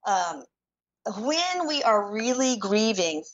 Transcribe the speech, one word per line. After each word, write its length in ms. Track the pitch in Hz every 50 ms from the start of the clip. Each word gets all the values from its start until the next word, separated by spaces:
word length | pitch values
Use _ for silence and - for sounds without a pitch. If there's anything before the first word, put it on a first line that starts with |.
| _
um, 380 | 214 202 190 180 175 160 151 131 _ _ _ _ _ _ _ _ _ _ _ _ - 208 190 220
when 440 | 262 302 330 349 359 359 359 349 302
we 160 | 302 285 -
are 280 | 226 220 208 202 202 208
really 440 | 220 220 240 254 247 262 262 254 226
grieving 680 | 202 196 196 214 220 226 220 190 180 165 160 151 156 -